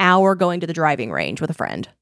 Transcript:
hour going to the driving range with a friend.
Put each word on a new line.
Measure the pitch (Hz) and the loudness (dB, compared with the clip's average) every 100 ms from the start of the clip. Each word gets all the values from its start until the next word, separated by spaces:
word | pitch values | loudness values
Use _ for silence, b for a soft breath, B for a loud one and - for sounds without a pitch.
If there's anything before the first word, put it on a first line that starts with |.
hour | 185 185 190 | 4 6 4
going | 185 180 175 | 4 0 -2
to | 170 | -6
the | |
driving | 165 156 147 110 | -2 0 0 -4
range | 71 71 90 | -4 -6 -4
with | 156 | -6
a | |
friend. | 160 - 62 - _ | -4 -6 -6 -12 _